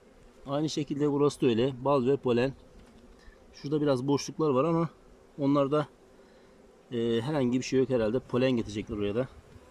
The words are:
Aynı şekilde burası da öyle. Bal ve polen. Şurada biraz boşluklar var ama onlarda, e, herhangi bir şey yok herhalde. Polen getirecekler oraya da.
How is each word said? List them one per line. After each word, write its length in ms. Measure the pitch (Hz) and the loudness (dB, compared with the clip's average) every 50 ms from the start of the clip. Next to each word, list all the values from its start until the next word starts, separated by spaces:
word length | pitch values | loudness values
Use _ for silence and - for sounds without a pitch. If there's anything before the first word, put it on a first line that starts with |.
| - - - - - - - - - 135 | -20 -20 -20 -20 -20 -20 -20 -18 -10 -6
Aynı 220 | 139 147 160 147 | -4 -2 -2 -2
şekilde 420 | - 160 143 - 156 139 147 147 | -4 -4 -6 -4 -2 -2 0 0
burası 300 | 139 143 143 143 - - | 2 2 2 2 2 2
da 60 | 156 127 | 2 2
öyle. 260 | 113 110 123 143 131 120 131 | 2 2 0 0 -2 -4 -2
Bal 220 | 139 143 139 120 127 | 0 0 2 2 2
ve 100 | 143 135 | 0 0
polen. 360 | - 127 117 117 123 139 135 - - - - - - - - - - - - - - - - - - - - | 0 0 2 2 0 0 -2 -6 -16 -20 -20 -20 -20 -20 -20 -20 -20 -20 -20 -20 -20 -20 -20 -20 -20 -20 -18
Şurada 280 | - - 143 151 151 | -12 -6 -4 -2 0
biraz 260 | 147 147 135 123 131 139 | 2 2 2 2 2 0
boşluklar 420 | 143 131 - - - - 156 151 | 0 0 -2 -4 -6 -2 0 2
var 140 | 131 127 143 | 2 2 2
ama 260 | 170 165 165 170 - - - - - - - - - - - | 2 2 0 0 -2 -4 -10 -20 -20 -20 -20 -20 -18 -8 -2
onlarda, 480 | 139 139 143 143 139 135 147 151 143 - - - - - - - - - - - - - - - - - - - - - | 0 2 2 2 2 2 0 0 -2 -4 -8 -20 -20 -20 -20 -20 -20 -20 -20 -20 -20 -20 -20 -20 -20 -20 -20 -20 -14 -8
e, 300 | 127 117 117 117 113 117 | -4 -2 0 0 0 0
herhangi 380 | 117 147 156 143 127 120 123 127 | 0 -2 -2 0 0 0 0 -2
bir 60 | 123 | -2
şey 140 | - 131 131 | 0 0 0
yok 100 | 131 123 | 2 2
herhalde. 300 | 127 117 110 107 113 127 | 0 0 0 0 -2 -2
Polen 320 | - - - 123 131 131 | -4 -2 -2 0 2 2
getirecekler 460 | 127 117 101 - 104 110 92 - 117 104 | 2 0 -2 -4 -6 -8 -8 -6 -6 -4
oraya 180 | 104 101 101 | -4 -2 -2
da. 120 | 117 131 - - - - - - - - - | -2 -4 -6 -8 -18 -20 -20 -20 -20 -20 -10